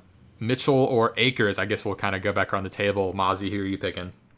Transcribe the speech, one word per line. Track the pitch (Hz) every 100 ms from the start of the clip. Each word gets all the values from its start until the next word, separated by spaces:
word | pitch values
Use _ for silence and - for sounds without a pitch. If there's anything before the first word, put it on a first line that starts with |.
| - - - -
Mitchell | 110 131 - 131
or | 131 123 113 -
Akers? | 123 - 104 95
I | 101
guess | 104 104
we'll | 95
kinda | 101 95
go | 101
back | 98 95
around | 98
the | 95
table. | - 101 101 95
Mozzie, | 95 95 95 98
who | 101
are | 98
you | 98
picking | 95 92 90 - _